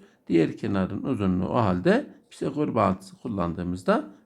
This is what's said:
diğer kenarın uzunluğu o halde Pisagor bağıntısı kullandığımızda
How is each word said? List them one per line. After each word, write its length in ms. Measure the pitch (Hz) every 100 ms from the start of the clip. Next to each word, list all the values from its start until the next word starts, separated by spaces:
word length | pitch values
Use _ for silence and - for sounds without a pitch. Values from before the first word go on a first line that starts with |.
| - _ -
diğer 280 | 165 156 -
kenarın 460 | 107 98 92 98
uzunluğu 460 | - 117 95 90 92
o 80 | 123
halde 500 | 104 90 127 226 302 - _
Pisagor 440 | - 170 147 151
bağıntısı 420 | 120 98 95 - -
kullandığımızda 920 | 127 98 85 82 87 90 - 233 311 -